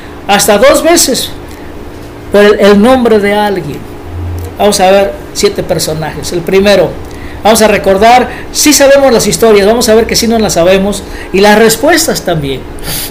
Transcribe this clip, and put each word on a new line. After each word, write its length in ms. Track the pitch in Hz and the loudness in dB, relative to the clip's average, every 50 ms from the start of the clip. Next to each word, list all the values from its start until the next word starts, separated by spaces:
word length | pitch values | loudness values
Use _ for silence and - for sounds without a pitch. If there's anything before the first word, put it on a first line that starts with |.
| - - - - - - | -16 -16 -18 -12 -4 -2
hasta 300 | 202 196 - - 208 202 | 0 0 2 2 2 4
dos 260 | 240 277 311 311 - | 4 4 4 4 2
veces, 480 | 320 349 - - - 247 - - - - - - - - - - - - - - - - - - - - - - - | 2 2 2 2 0 -2 -4 -6 -8 -12 -14 -16 -16 -16 -16 -16 -16 -16 -16 -16 -16 -16 -16 -16 -18 -18 -18 -8 0
por 120 | - 202 202 | 2 4 4
el, 160 | 208 208 - | 4 4 4
el 220 | 208 196 208 202 | 2 4 4 4
nombre 380 | 202 247 262 254 240 233 220 214 | 4 4 4 2 2 2 2 2
de 140 | 196 202 202 | 2 0 0
alguien. 460 | 208 208 208 196 180 151 147 147 - - - - - - - - - - - - - - - - - | 0 0 0 -2 -4 -6 -8 -10 -10 -12 -14 -14 -14 -14 -12 -10 -10 -8 -8 -8 -8 -10 -12 -6 -2
Vamos 200 | 202 208 202 - | 0 0 2 2
a 120 | 185 185 | 2 4
ver 220 | 196 196 196 196 - - - - - | 4 2 2 0 -4 -8 -12 -12 -4
siete 300 | - - 202 196 - 175 | -2 -2 -2 -2 -4 -4
personajes. 680 | - 180 160 - 160 160 156 160 147 - 151 127 - | -4 -4 -4 -4 -4 -6 -6 -6 -8 -8 -10 -8 -6
El 100 | 175 175 | -6 -6
primero, 480 | 165 180 185 190 196 208 202 185 170 - - - - - - - - - - - - | -4 0 0 2 2 4 2 2 2 0 -4 -8 -12 -14 -14 -14 -14 -14 -12 -2 0
vamos 180 | 202 226 - | 2 2 4
a 60 | 220 208 | 4 2
recordar, 600 | 202 190 - 190 196 190 208 226 240 254 240 - - - - - - | 2 0 0 0 2 4 4 4 4 4 2 0 -4 -10 -14 -10 -6
sí 180 | - - 302 | -2 0 2
sabemos 400 | 285 - 277 269 277 277 269 262 | 2 4 4 4 4 4 4 4
las 160 | 240 214 - 208 | 2 2 0 0
historias, 380 | - - 233 226 220 202 196 | 0 2 4 4 4 4 4
vamos 240 | 202 226 247 226 220 | 2 2 2 2 2
a 60 | 214 | 2
ver 100 | 220 226 | 2 2
que 100 | 226 190 | 0 -2
sí 120 | - - 220 | -2 0 0
nos 120 | 233 226 | 0 0
las 140 | 214 190 - | 0 0 0
sabemos, 500 | 180 165 180 190 190 190 202 202 - - - - - - - - | 0 2 2 2 2 0 -2 -4 -6 -10 -12 -12 -12 -10 -4 0
y 60 | 190 | 2
las 180 | 196 208 208 214 | 4 4 4 4
respuestas 640 | 226 220 220 - - 302 349 302 - - 214 - | 4 2 2 2 2 2 2 2 0 -2 -4 -4
también. 400 | - 190 175 160 139 139 135 127 - - - - - - - - - - | -4 -4 -4 -4 -4 -4 -6 -8 -10 -12 -12 -10 -10 -8 -8 -8 -10 -10